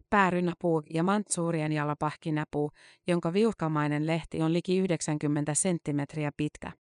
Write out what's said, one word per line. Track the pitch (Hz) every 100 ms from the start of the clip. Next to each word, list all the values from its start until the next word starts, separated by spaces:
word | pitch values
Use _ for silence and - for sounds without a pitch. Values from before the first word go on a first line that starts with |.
| _
päärynäpuu | 208 185 180 175 165 175 160 151
ja | 160
Mantsurian | 175 208 202 - 170 165 151
jalapahkinäpuu, | 151 147 147 151 - 165 151 151 147 147 - - - -
jonka | 175 165
viuhkamainen | 190 220 - 165 151 147 147 151
lehti | 165 - 160
on | 160
liki | 170 175 185
yhdeksänkymmentä | 185 160 - 151 147 147 147
senttimetriä | 147 190 165 - 143 139 156 147 -
pitkä. | 151 - - -